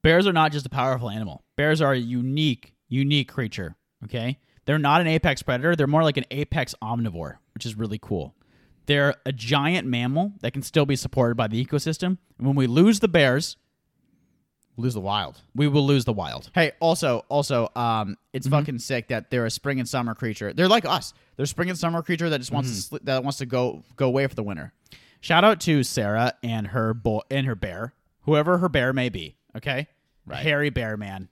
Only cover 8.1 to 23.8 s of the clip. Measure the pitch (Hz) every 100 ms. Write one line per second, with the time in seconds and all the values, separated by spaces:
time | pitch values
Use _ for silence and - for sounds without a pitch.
8.1 | 95 69 _ _ _ _ _ - 143 143
9.1 | - 131 131 113 147 147 180 131 123 123
10.1 | 147 202 202 110 135 - 160 143 135 -
11.1 | - 117 117 110 113 131 147 156 156 180
12.1 | 185 _ - 127 139 131 131 196 208 214
13.1 | 165 135 131 165 - _ _ _ _ _
14.1 | _ _ _ _ _ _ - 123 110 95
15.1 | 104 76 - _ 123 147 147 139 139 120
16.1 | 104 78 58 - 185 156 - 165 165 143
17.1 | 117 - 143 139 127 113 120 117 113 101
18.1 | - _ 127 123 147 147 123 - 127 -
19.1 | 117 - 127 113 - 143 135 120 131 120
20.1 | 110 120 104 104 156 185 226 - 156 -
21.1 | _ _ - 139 - 175 180 170 170 165
22.1 | 165 170 147 123 143 131 104 - 151 -
23.1 | 131 131 135 127 127 123 78